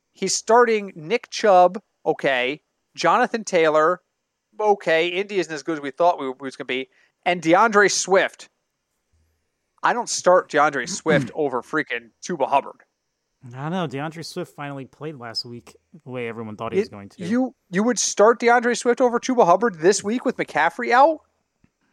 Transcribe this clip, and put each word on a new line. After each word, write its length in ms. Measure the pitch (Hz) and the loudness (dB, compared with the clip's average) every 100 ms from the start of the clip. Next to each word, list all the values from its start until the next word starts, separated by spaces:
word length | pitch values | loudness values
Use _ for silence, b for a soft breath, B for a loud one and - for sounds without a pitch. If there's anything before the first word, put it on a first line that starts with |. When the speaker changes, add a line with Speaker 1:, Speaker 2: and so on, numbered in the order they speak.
| _ | _
Speaker 1:
He's 220 | - 190 | -8 -6
starting 580 | - - 233 240 214 202 175 | -4 2 4 4 0 -4 -12
Nick 320 | 156 240 - | -6 -6 -6
Chubb, 500 | - 214 185 180 202 _ _ - | -2 4 6 6 2 _ _ -6
okay. 560 | 151 147 131 127 147 _ _ _ | -2 -2 0 -2 -6 _ _ _
Jonathan 480 | - 165 202 247 226 | -4 0 2 0 -4
Taylor, 600 | 208 180 160 156 156 180 _ _ _ _ _ - | -2 2 2 4 2 0 _ _ _ _ _ -4
okay. 480 | 214 202 180 160 175 | 0 0 2 0 0
Indy 300 | 175 202 202 | -4 -4 -4
isn't 140 | 160 | -4
as 100 | 156 | -6
good 160 | 165 156 | -6 -6
as 20 | |
we 100 | 139 | -6
thought 300 | - 175 156 | 0 0 0
we, 60 | 135 | -6
we 60 | 127 | -8
was 160 | 135 - | -12 -12
gonna 100 | 127 | -8
be. 240 | 127 131 _ _ _ | -6 -8 _ _ _
And 160 | - 180 | -4 -2
DeAndre 500 | 160 175 226 208 196 | 2 4 4 4 4
Swift. 580 | - - 190 131 - - _ _ _ _ _ _ _ _ _ _ _ _ _ | 2 0 2 0 -6 -20 _ _ _ _ _ _ _ _ _ _ _ _ _
I 120 | 156 | -2
don't 140 | 226 208 | -2 -4
start 400 | - 180 180 - | -2 2 2 2
DeAndre 360 | 147 151 139 117 | 0 0 0 -8
Swift 420 | 190 160 147 123 | -6 0 0 0
Speaker 2:
<clears throat> 20 | |
Speaker 1:
over 280 | - 147 123 | -4 -4 -4
freaking 480 | - 156 135 120 117 _ | -6 -6 -6 -8 -10 _
Chuba 240 | - 170 123 | -8 -4 0
Hubbard. 340 | 139 - - _ _ _ _ _ _ 123 123 | 0 -2 -16 _ _ _ _ _ _ -20 -12
Speaker 2:
I 120 | 151 | -8
don't 40 | |
know. 160 | 185 160 | -6 -6
DeAndre 360 | 135 156 160 | -6 -10 -12
Swift 300 | 156 185 165 | -14 -12 -12
finally 300 | - 143 139 | -12 -12 -12
played 320 | 127 - 151 147 | -16 -16 -16 -14
last 280 | 117 107 123 | -12 -10 -12
week 280 | 120 - _ _ 160 | -14 -20 _ _ -20
the 60 | - | -14
way 180 | 127 117 | -10 -10
everyone 280 | 113 110 107 | -10 -12 -10
thought 160 | 113 | -6
he 60 | 190 | -4
was 100 | 226 | -6
Speaker 1:
It, 20 | |
Speaker 2:
going 160 | 104 98 | -10 -20
to. 160 | - | -12
Speaker 1:
you, 300 | 175 240 262 _ - | -6 -4 -4 _ -8
you 120 | 180 | -2
would 160 | 226 220 | -2 -2
start 400 | - - 214 233 | -2 4 4 4
DeAndre 380 | 233 247 240 233 | 4 2 2 -2
Swift 240 | 247 240 | -2 0
over 180 | 247 233 | 0 0
Chuba 260 | - 240 180 | -2 2 4
Hubbard 340 | 190 240 170 | 4 2 0
this 240 | 165 208 | 2 2
week 200 | 202 247 254 | -2 -4 -4
with 100 | - | -4
McCaffrey 540 | 156 151 160 - 233 | -4 0 0 -2 0
out? 280 | 240 294 311 _ _ _ _ _ _ _ | 4 4 2 _ _ _ _ _ _ _